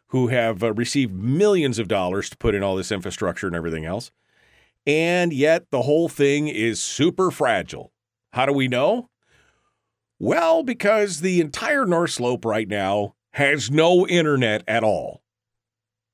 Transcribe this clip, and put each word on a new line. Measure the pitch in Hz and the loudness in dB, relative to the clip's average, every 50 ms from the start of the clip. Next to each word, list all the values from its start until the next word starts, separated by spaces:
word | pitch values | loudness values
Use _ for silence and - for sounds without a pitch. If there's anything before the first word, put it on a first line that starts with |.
| _ _ | _ _
who | - 127 123 | -2 0 0
have, | 117 127 123 117 113 110 90 117 | 2 0 0 0 0 -2 -2 -2
uh, | 113 104 | -2 -2
received | 113 120 - - 135 131 104 92 | -2 -4 -2 0 -2 -2 -2 -4
millions | 92 107 123 139 170 208 208 202 180 147 131 113 113 | -6 -2 -2 0 2 2 2 2 2 0 0 -2 -4
of | 107 | -2
dollars | 87 107 98 90 90 95 98 - - | -2 -2 -2 0 -2 -2 -4 -6 -8
to | - | -10
put | - - 113 104 | -4 -2 0 0
in | 98 | 0
all | 98 98 95 | 0 0 -2
this | 95 90 - | -2 -4 -4
infrastructure | 107 95 92 101 - - 104 87 85 - 101 | -6 -6 -6 -8 -8 -4 -4 -4 -4 -4 -6
and | 92 85 | -4 -4
everything | 85 80 85 80 78 78 | -4 -4 -4 -6 -6 -6
else. | 80 92 113 - - _ _ _ _ _ _ _ _ _ _ _ _ _ _ _ | -6 -6 -8 -8 -12 _ _ _ _ _ _ _ _ _ _ _ _ _ _ _
And | 143 147 156 165 170 175 180 175 175 | 0 0 2 0 0 0 0 0 0
yet | 147 127 143 156 160 175 - _ | 0 2 2 4 2 2 0 _
the | 147 127 117 | -4 -2 0
whole | 139 147 165 170 160 | 2 2 2 2 -2
thing | - - 143 139 143 147 151 | 0 2 2 2 2 0 -2
is | 151 - 107 110 117 107 - | -2 -2 -2 -2 -2 -2 -4
super | - - - - 147 180 - - 185 170 | -6 -8 -2 0 0 0 2 0 0 -2
fragile. | 135 - 143 123 107 92 82 - 73 58 - - _ _ _ _ _ _ _ _ - | 0 0 0 0 0 0 -2 -6 -12 -16 -16 -18 _ _ _ _ _ _ _ _ -2
How | 120 135 | 0 0
do | 139 143 | 2 2
we | 139 131 | 0 0
know? | 127 123 123 143 175 226 247 240 - _ _ _ _ _ _ _ _ _ _ _ _ _ _ _ _ _ _ _ _ _ _ | 0 0 2 2 2 0 -2 -4 -10 _ _ _ _ _ _ _ _ _ _ _ _ _ _ _ _ _ _ _ _ _ _
Well, | - 120 208 339 339 330 330 330 285 | -2 0 2 2 4 4 2 2 2
because | 254 233 - - 202 220 214 208 202 170 147 | -2 -4 0 2 2 4 4 2 0 -2 -4
the | 170 190 180 175 | -2 2 2 2
entire | 160 143 - - 220 - 294 277 254 | 2 0 -4 -6 -2 -2 0 0 0
North | 185 175 165 170 156 | 2 2 0 0 -2
Slope | - - 120 123 127 92 101 | -2 -2 -2 -2 -2 -2 -2
right | 113 104 113 110 | -2 -2 -2 -2
now | 92 104 101 95 95 101 104 101 98 - _ _ _ - | -2 -4 -2 0 0 0 0 -2 -4 -8 _ _ _ -4
has | - 143 139 147 143 113 113 | 0 0 0 0 0 -2 0
no | 143 156 160 175 180 180 185 | 2 4 4 6 6 4 4
internet | 180 175 175 156 151 143 131 123 107 107 107 - | 4 2 2 2 2 2 2 2 2 0 -2 -2
at | - 110 117 110 | -2 -2 2 2
all. | 107 95 78 64 - - - _ _ _ _ _ _ _ _ _ _ _ _ _ _ _ _ _ _ | 2 0 0 -4 -8 -12 -14 _ _ _ _ _ _ _ _ _ _ _ _ _ _ _ _ _ _